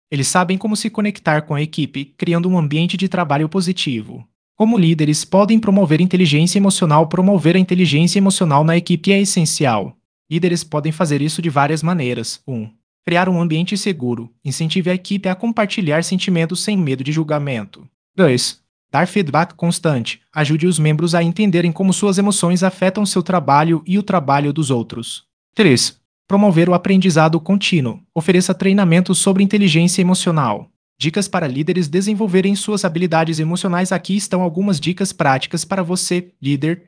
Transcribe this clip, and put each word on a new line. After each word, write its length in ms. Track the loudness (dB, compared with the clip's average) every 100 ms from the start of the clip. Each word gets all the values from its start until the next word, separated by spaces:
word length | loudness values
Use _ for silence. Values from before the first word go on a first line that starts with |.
| _
Eles 180 | -4 0
sabem 300 | 0 0 -2
como 180 | -2 -4
se 140 | -4
conectar 520 | -4 -4 -4 -2 -2
com 120 | -2
a 80 | -4
equipe, 520 | -4 -4 -6 -6 -12 -6
criando 320 | -2 0 0
um 100 | 0
ambiente 380 | 0 0 -2 -2
de 120 | -4
trabalho 400 | -2 -2 0 0
positivo. 800 | -2 -2 -4 -4 -6 -8 -18 -20 _ _ 0
Como 220 | 2 4
líderes 460 | 4 4 2 0
podem 340 | 2 2 4 2
promover 420 | 4 2 4 2
inteligência 580 | 2 2 2 2 2 2
emocional? 500 | 2 2 2 4 2
Promover 480 | 2 2 4 2 2
a 20 |
inteligência 600 | 2 2 2 2 2 2
emocional 440 | 2 2 2 4
na 140 | 4 2
equipe 360 | 0 -2 2
é 80 | 2
essencial. 760 | 2 0 -2 0 0 0 -4 -14 _ _ _
Líderes 320 | -2 0 -2
podem 300 | -4 -4 -4
fazer 280 | -2 0 0
isso 220 | -2 -2
de 80 | -2
várias 320 | 0 0 0
maneiras. 580 | -2 -2 -2 -4 -8 -12 -10
Um, 220 | -10 -10 _ _ _
criar 240 | -2 0 2
um 120 | 0
ambiente 360 | 0 -2 -2 -4
seguro. 560 | -4 -4 -4 -6 -8 _
Incentive 460 | -10 -6 -2 -2 -2
a 40 |
equipe 340 | -4 -4 -4 -4
a 60 |
compartilhar 720 | -4 -4 -2 -2 -2 -2 -2
sentimentos 580 | -2 -4 0 0 -2 -4
sem 140 | -2 -2
medo 260 | 0 -2
de 80 | -2
julgamento. 720 | -2 -2 -2 -2 -6 -8 -18 -20 _ _
Dois, 460 | 2 2 2 -2 -10 _ _ _
dar 160 | -2 0
feedback 460 | -2 0 -2 -2
constante. 640 | -4 -4 -2 -2 -2 -4 -12 _
Ajude 360 | -4 -2 0 0
os 100 | 2
membros 380 | 0 0 0 0
a 60 |
entenderem 500 | 0 0 0 2 0
como 200 | 0 0
suas 240 | 2 0 0
emoções 460 | 0 0 0 0
afetam 420 | 0 0 -2 0
seu 200 | -2 -2
trabalho 580 | 0 -2 2 2 4 0
e 140 | 0 -2
o 60 |
trabalho 480 | 0 -2 0 0 0
dos 180 | -2 -2
outros. 540 | -2 -4 -10 -12 -16 _ _ _
Três, 480 | 2 4 4 2 _ _ _ -2
promover 400 | 2 4 4 4
o 60 |
aprendizado 640 | 2 2 2 4 4 4 2
contínuo. 600 | 0 -2 2 0 -2 -8 _
Ofereça 400 | -4 2 2 2
treinamento 600 | 0 2 2 4 2 2 0
sobre 260 | 2 2
inteligência 580 | 2 2 2 2 2 2
emocional. 720 | 2 2 0 0 -2 -4 -10 _ _ _
Dicas 300 | -4 -2 -4
para 180 | -4 -4
líderes 420 | -4 -2 -2 0
desenvolverem 640 | -2 -2 -2 0 2 2
suas 300 | -2 -2 -2
habilidades 540 | -2 -2 0 0 0 -2
emocionais. 540 | -2 -2 -2 -2 -2
Aqui 240 | -4 -2 -4
estão 240 | -2 -2
algumas 400 | -2 -2 -2 -2
dicas 320 | -2 -4 -6
práticas 520 | -2 0 0 -2 -8
para 180 | -6 -6
você, 480 | -4 -4 -2 -4 -6 _
líder, 440 | -4 -2 -2 -4